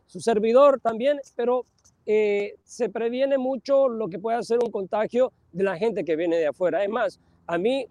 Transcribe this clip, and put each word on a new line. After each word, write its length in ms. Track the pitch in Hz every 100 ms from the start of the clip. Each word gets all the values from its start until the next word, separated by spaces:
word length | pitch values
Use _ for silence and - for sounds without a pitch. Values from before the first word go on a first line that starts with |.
| _
su 140 | 180
servidor 580 | 226 214 226 247 285 262
también, 380 | 226 220 269 285 -
pero, 320 | - 240 247 - _ _ _ -
eh, 480 | 214 208 202 202 -
se 240 | _ - 220
previene 480 | - 233 247 269 269
mucho 520 | 254 269 - 269 262
lo 200 | 220 214
que 100 | 175
pueda 240 | 226 233
ser 180 | 208 240
un 80 | 233
contagio 640 | 208 190 214 214 240 254 - _
de 120 | 175
la 120 | 196 170
gente 280 | 226 190
que 120 | 170 156
viene 200 | 175 165
de 100 | 151
afuera. 380 | - 175 165
Es 40 | 202
más, 320 | 233 196 - _ _ -
a 120 | 170
mí 280 | 220 269 -